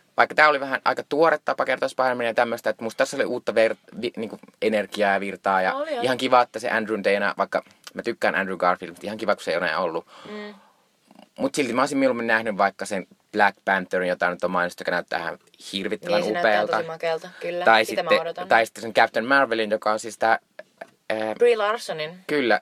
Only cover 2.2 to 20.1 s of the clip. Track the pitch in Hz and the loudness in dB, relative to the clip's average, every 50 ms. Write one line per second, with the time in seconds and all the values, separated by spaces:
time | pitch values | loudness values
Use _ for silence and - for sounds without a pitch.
2.2 | 120 117 110 - 123 117 117 117 - 113 107 - 120 113 - - 131 - - 139 | -2 -2 2 2 0 0 0 -2 -4 -4 -4 -4 -6 -8 -2 0 -2 0 0 -4
3.2 | 113 87 123 120 - - 101 113 113 110 107 - _ - - 101 113 - - - | -4 -4 -4 -4 -4 -2 2 4 4 4 2 -2 _ -16 -12 -8 -8 -6 -6 -6
4.2 | 113 104 - - - - _ _ - 110 110 104 98 - - 104 101 98 98 98 | -10 -10 -10 -14 -18 -20 _ _ -2 0 0 0 -2 -4 -2 0 2 2 2 0
5.2 | 101 98 95 - - 98 95 95 92 92 92 - 302 320 294 120 120 127 127 - | -2 -4 -8 -4 -2 0 2 2 2 0 -2 -2 -4 -6 -4 -4 -2 -2 -2 -2
6.2 | 127 123 127 123 123 - - 117 127 - 101 113 107 101 110 101 95 101 101 101 | 0 4 4 4 4 4 -2 -6 -6 -2 -2 -2 -2 -2 -4 -2 0 0 2 2
7.2 | 101 98 - - 98 - - 90 - - _ _ _ - - 92 - 120 113 - | 0 -2 0 -2 -2 -2 -2 -4 -4 -4 _ _ _ -14 -12 -6 -6 -6 -4 -2
8.2 | - 104 78 90 98 95 95 87 90 90 90 - - 85 87 - - 101 107 107 | -2 0 0 0 -2 -2 -2 0 0 0 0 0 -4 -10 -12 -12 -10 -10 -8 -4
9.2 | 113 101 98 - - 95 80 87 90 82 78 82 92 85 80 82 - _ - - | -2 -2 -2 -2 -2 -2 -2 -2 0 -2 -2 -2 -2 -2 -4 -6 -8 _ -18 -20
10.2 | - - 208 208 208 208 208 196 _ _ _ _ _ _ _ _ _ _ _ - | -18 -14 -14 -14 -14 -14 -16 -20 _ _ _ _ _ _ _ _ _ _ _ -20
11.2 | - _ _ - 131 135 - 151 139 117 113 127 131 131 147 135 135 127 120 117 | -20 _ _ -6 -6 -4 -2 -2 -2 -2 0 0 0 2 2 0 0 0 0 0
12.2 | 117 113 113 110 113 113 104 92 101 98 - - 101 - 104 95 90 - - _ | 0 2 2 2 2 0 0 2 2 0 0 -2 -6 -6 -6 -6 -6 -8 -16 _
13.2 | _ _ - 104 104 98 - - _ 95 98 95 92 - - 92 92 90 90 - | _ _ 0 2 2 2 2 0 _ 0 0 0 0 -2 -2 -2 0 0 0 0
14.2 | 90 90 90 87 - 90 90 87 87 87 - - - 90 90 87 82 - - 87 | 0 -2 0 -2 -4 -2 0 0 0 -2 -4 -6 -4 -4 -2 -2 -4 -4 -6 -6
15.2 | 82 82 82 - _ _ _ _ - - - 98 95 95 104 98 - - 104 101 | -4 -6 -8 -10 _ _ _ _ -16 -10 -8 -6 -4 -4 -6 -6 -4 0 0 0
16.2 | - 107 107 101 113 110 104 104 107 107 107 110 - 165 160 160 165 165 165 160 | 0 0 -2 0 2 2 2 2 2 0 0 -2 -2 -4 -8 -6 -4 -4 -4 -4
17.2 | - 180 - - 170 175 175 175 175 113 113 110 113 113 113 101 - - 104 98 | -6 -12 -16 -10 -8 -6 -4 0 4 6 6 6 4 2 -2 -4 0 2 2 2
18.2 | 165 170 - - 92 95 120 113 113 - - - 117 113 98 123 113 110 - 117 | 0 -2 -8 -8 -2 2 2 4 4 2 -4 -8 -10 -2 2 4 4 4 2 -2
19.2 | 113 127 139 139 135 117 113 113 110 104 107 107 - 107 107 110 - 110 | 0 2 4 4 4 2 2 -2 0 0 -2 0 0 0 -2 -2 -4 -10